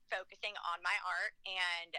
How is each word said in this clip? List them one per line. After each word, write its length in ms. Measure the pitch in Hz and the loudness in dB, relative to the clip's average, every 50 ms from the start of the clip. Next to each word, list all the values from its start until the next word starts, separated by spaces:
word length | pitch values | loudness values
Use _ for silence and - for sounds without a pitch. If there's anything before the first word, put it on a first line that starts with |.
| - - | -4 -2
focusing 400 | 220 190 190 - 196 - - 208 208 - - 175 | -2 -2 -2 -4 -10 -6 -6 -6 -4 -2 -2 0
on 160 | 170 170 175 | -2 0 2
my 100 | 175 202 202 | 2 2 2
art 320 | 170 185 175 175 202 214 - _ - 190 | 2 0 0 0 0 -2 -4 _ -8 -4
and, 480 | 190 185 180 175 175 170 170 170 165 | 0 2 2 2 2 0 -2 -4 -8